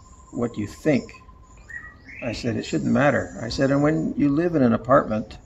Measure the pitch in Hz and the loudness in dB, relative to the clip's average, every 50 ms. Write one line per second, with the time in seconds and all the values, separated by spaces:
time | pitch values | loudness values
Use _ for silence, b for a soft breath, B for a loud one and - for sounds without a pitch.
0 | - - - - - - - - 120 117 - - 104 - - - - 156 143 117 | -20 -20 -20 -20 -20 -12 -6 -4 -4 -4 -4 -6 -8 -8 -8 -4 0 2 2 2
1 | - - - - - - - - - - - - - - - - - - - - | 0 -4 -16 -20 -20 -20 -20 -20 -20 -20 -20 -20 -20 -16 -16 -16 -16 -16 -20 -20
2 | - - - - - 123 107 - - 123 107 110 - - - 156 135 123 117 120 | -20 -20 -16 -10 -8 -6 -6 -4 -4 -4 -2 -2 -4 -4 -4 -2 0 2 2 4
3 | 135 147 123 110 92 - - - 113 117 - - 139 135 139 143 143 151 160 160 | 4 4 2 2 -2 -4 -8 -10 -8 -6 -2 0 0 2 2 2 2 2 2 0
4 | 160 135 127 - 139 143 139 151 170 180 165 151 131 120 110 107 - - 131 147 | -2 -2 0 0 2 2 2 2 0 0 2 4 4 4 4 2 2 4 4 4
5 | - - 107 107 - - - - - | 4 2 -2 -4 -4 -6 -12 -20 -20